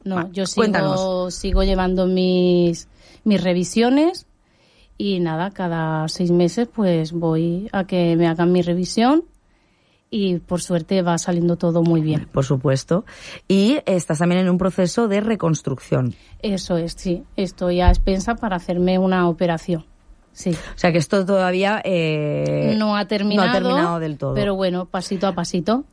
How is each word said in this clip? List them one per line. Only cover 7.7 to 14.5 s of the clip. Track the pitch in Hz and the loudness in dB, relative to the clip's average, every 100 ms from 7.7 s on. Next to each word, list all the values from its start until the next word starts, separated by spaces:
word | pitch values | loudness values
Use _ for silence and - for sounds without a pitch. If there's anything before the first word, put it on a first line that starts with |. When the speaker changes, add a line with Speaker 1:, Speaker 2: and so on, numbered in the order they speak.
Speaker 1:
a | 202 185 | -6 -2
que | 180 170 165 | 0 2 2
me | 170 | 2
hagan | 165 175 | 2 2
mi | 180 | 2
revisión | 170 175 175 - 240 311 349 _ _ _ _ _ _ _ _ | 2 -2 -2 2 2 2 0 _ _ _ _ _ _ _ _
y, | 220 196 175 | -4 -2 -2
por | - 180 | -4 -6
suerte, | - 175 160 190 | -2 -4 0 0
va | 175 170 | 0 0
saliendo | - 175 170 170 | 0 0 0 0
todo | 175 170 | 0 2
muy | 170 165 | 2 2
bien. | 156 156 - | 2 -2 -2
Speaker 2:
Por | 143 135 | -2 0
supuesto. | 135 139 135 - 170 - - - - _ | 0 0 -2 0 -2 -2 -16 -20 -20 _
Y | 196 208 302 - | 2 4 2 0
estás | 185 - 151 | -2 -2 0
también | 175 180 | 2 2
en | |
un | 185 | 2